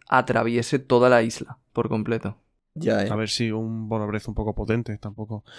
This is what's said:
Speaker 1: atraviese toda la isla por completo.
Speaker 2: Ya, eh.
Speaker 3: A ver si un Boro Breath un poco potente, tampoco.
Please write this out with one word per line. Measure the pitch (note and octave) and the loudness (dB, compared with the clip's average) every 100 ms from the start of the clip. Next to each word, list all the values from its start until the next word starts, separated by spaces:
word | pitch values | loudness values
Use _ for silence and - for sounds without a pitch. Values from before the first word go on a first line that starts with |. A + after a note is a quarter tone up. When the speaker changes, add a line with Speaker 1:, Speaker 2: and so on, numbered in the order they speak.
| - | 0
Speaker 1:
atraviese | C3 B2+ A#2+ A#2 A#2 A#2 C3+ | 2 2 0 0 0 0 -2
toda | C3 B2 B2 | 2 6 8
la | B2 | 6
isla | A2+ - - - _ | 4 -2 -12 -16 _
por | - A#2+ | -4 -2
completo. | A2 G#2+ A2+ A2 - _ _ _ | -2 -2 -4 -6 -10 _ _ _
Speaker 2:
Ya, | D3+ D#3+ G#2 G2+ | -6 0 0 0
eh. | |
Speaker 3:
A | G#2+ | -2
ver | G#2+ | -4
si | - A2+ | -2 -2
un | A2 A2 A2+ A2 | -2 -4 -6 -4
Boro | A2 G#2 | -4 -2
Breath | G#2+ A#2 | -4 -4
un | A2 | -4
poco | G#2+ | -4
potente, | G2+ G#2+ A2+ A#2 G#2 | -4 0 -2 -2 -8
tampoco. | G#2+ G#2+ G#2+ G#2+ - | -10 -12 -10 -12 -14